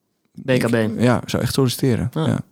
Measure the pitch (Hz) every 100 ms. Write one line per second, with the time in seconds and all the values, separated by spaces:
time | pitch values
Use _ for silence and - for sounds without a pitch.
0 | _ _ _ - - 127 113 117 110 110
1 | 120 113 - - 123 - 127 - 135 110
2 | 113 160 151 - -